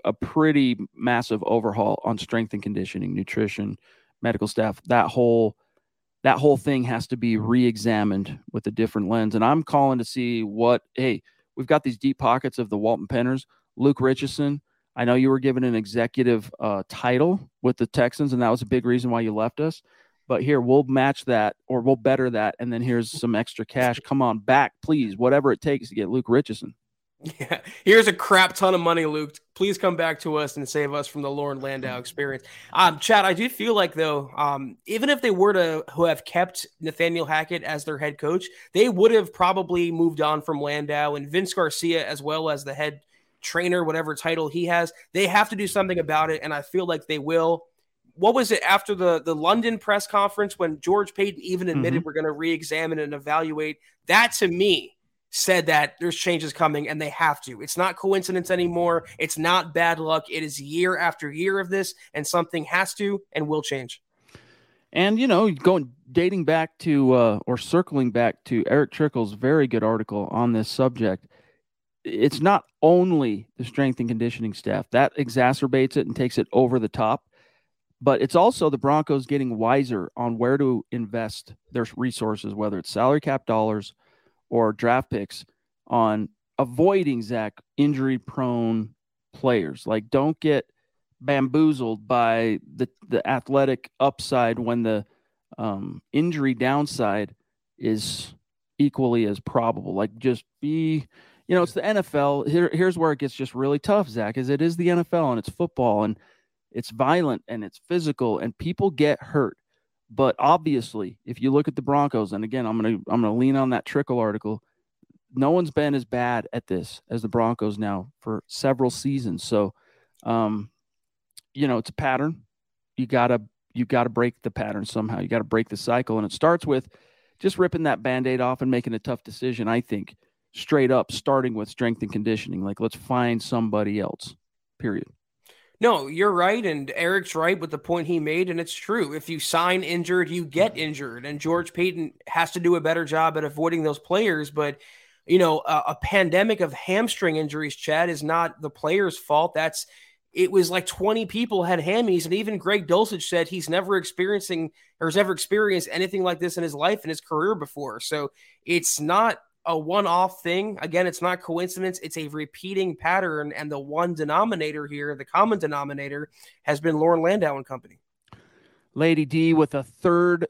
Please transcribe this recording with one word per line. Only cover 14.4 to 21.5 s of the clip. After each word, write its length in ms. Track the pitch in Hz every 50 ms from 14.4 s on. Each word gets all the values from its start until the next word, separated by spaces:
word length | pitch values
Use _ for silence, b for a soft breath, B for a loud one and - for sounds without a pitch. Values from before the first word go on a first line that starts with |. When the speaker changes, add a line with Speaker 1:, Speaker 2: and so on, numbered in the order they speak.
| 147 143 143 143 - _ _ _ _ _ _
Speaker 1:
I 80 | - 120
know 100 | 120 123
you 160 | 127 131 135
were 80 | 135 131
given 260 | 127 139 127 127 131
an 100 | 127 117
executive, 760 | 113 107 98 104 120 113 113 - 135 123 123 120 110 101 - - -
uh, 240 | - 110 104 98 95 -
title 520 | - - - 123 123 127 147 175 185 202 - - _ _
with 140 | - 127 120
the 100 | - 120
Texans, 460 | - - 139 120 123 - - 151 143
and 100 | 127 123
that 80 | 120 113
was 120 | 117 127
a 40 | 120
big 200 | 104 131 127 113
reason 240 | 123 123 127 120 123
why 100 | 117 117
you 140 | 117 110 107
left 260 | 107 110 113 - -
us. 220 | 151 160 160 - b b b b b b b b b
But 160 | - 131 107
here, 180 | - 135 147 131
we'll 240 | 120 120 131 143 139
match 400 | 127 131 135 131 139 135 - -
that, 300 | 135 123 110 107 104